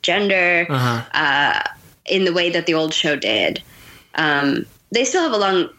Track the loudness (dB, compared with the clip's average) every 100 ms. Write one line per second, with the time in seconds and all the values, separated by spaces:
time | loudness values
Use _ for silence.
0 | -2 0 2 2 2 2 0 0 0 -2
1 | -4 -2 0 2 2 0 -4 -10 -20 _
2 | -4 0 0 0 0 0 0 0 0 -2
3 | -2 -2 0 0 0 -4 -12 -20 -20 -20
4 | -12 -2 0 0 0 -2 -6 -14 -6 -2
5 | 0 0 0 0 0 0 -2